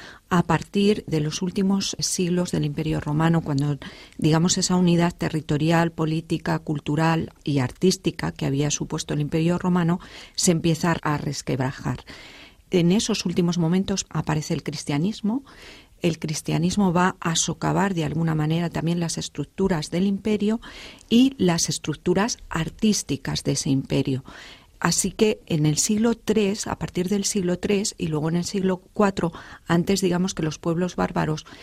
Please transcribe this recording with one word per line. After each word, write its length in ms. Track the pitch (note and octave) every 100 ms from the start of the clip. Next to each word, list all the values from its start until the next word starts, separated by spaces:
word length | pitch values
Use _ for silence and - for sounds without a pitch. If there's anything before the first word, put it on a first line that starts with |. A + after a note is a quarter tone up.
| - - -
a 140 | F3
partir 600 | - D#3 - G3+ G3+ G#3 -
de 100 | D#3+
los 240 | D3+ -
últimos 540 | F#3 G3+ F#3+ G3 - -
siglos 540 | - - F3 F3+ F3+
del 120 | E3
Imperio 360 | D3+ C#3+ D#3 D#3
Romano, 400 | D3+ D3+ E3 E3
cuando, 380 | D#3+ C#3 D3 C#3 - - - -
digamos, 400 | D#3 D#3+ F3 F#3
esa 180 | F3+ F3+
unidad 360 | F3 E3+ E3+
territorial, 800 | - E3 D#3 - D3 D#3 E3 E3
política, 680 | E3 D#3 D#3+ D#3+ D#3+ E3+ D#3+
cultural 720 | - D3 - D3 D#3+ E3 - -
y 160 | - C#3
artística 720 | B2+ - F#3 F3+ - - E3
que 160 | - D3
había 240 | C3+ D3
supuesto 440 | - D3+ D#3 -
el 60 | D3
Imperio 380 | D3 D#3+ E3 F3+
Romano 400 | F#3 F3+ E3 F3 - - - -
se 160 | -
empieza 400 | E3 E3 D#3+ F3
a 260 | D#3+ - D3
resquebrajar. 840 | D3 C#3 - C3 C3 - C#3 B2 - - - - - - -
En 180 | F3+ E3+
esos 360 | G#3 - G3+ F3+
últimos 320 | F#3+ F3 F3
momentos 480 | D#3+ F#3 F#3+ G3 -
aparece 460 | D#3 D#3 D3+ D3+
el 80 | D#3+
cristianismo. 840 | - D3 - D3 F#3+ - G3+ C4 - - - - - -
El 180 | E3+ D#3+
cristianismo 720 | D#3 D3+ - D3+ F3 G3 F#3+
va 260 | F3 F#3 -
a 160 | F3 E3
socavar 560 | - D#3 D3+ D#3+ G3
de 120 | E3+
alguna 300 | D3 D#3 E3
manera 360 | D#3 D#3 E3 E3+
también 280 | D#3+ D#3+ F3
las 200 | E3 -
estructuras 720 | - - C#3+ - F#3+ D#3+ -
del 160 | F3 G3
imperio 520 | G3 G#3+ G#3+ G#3 A3+ - - - - -
y 240 | A#3 C4+ -
las 320 | F3+ E3+ -
estructuras 680 | - - D3+ F3 F#3 A#3 - -
artísticas 960 | E3+ D#3+ - G#3+ G3 - C#3 - D3+
de 80 | -
ese 160 | C#3 D3
imperio. 560 | C3+ - C#3+ C#3 C3 - - - - - -
Así 320 | E3+ - F#3+
que 280 | - G#3+ -
en 220 | - E3 D#3
el 100 | D3
siglo 380 | - G#3+ A#3
tres, 520 | A#3 - G#3+ G3 A3 -
a 120 | -
partir 320 | D#3+ F3+ F3+
del 140 | G3+
siglo 340 | - G3+ F3 F3
tres 360 | - G3+ G#3+ -
y 80 | E3+
luego 240 | D3+ D#3+
en 60 | E3+
el 80 |
siglo 360 | F3 G3+ F#3+ F3+ -
cuatro, 380 | - G3+ G3 E3 - - - -
antes, 340 | F3 F3 G3
digamos, 320 | F#3 F3 F#3
que 100 | -
los 160 | D#3 -
pueblos 380 | E3+ E3 F3+ -
bárbaros 480 | F3+ F3 D#3 D3+ - -